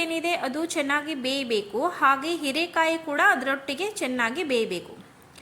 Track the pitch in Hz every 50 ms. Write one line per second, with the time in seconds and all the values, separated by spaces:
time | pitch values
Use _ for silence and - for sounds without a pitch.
0 | 339 320 330 330 302 339 349 - - 269 247 302 330 330 - 339 285 277 285 294
1 | 285 302 320 269 240 262 269 277 269 233 233 208 202 - - 226 294 359 349 -
2 | 311 269 269 269 269 320 349 311 294 277 254 311 339 339 - 330 320 320 330 330
3 | 320 302 285 294 359 403 381 262 254 269 269 269 - - 277 262 370 427 403 -
4 | 320 254 254 247 233 226 247 320 370 294 254 233 220 185 185 170 165 - - -
5 | - - - - - - - -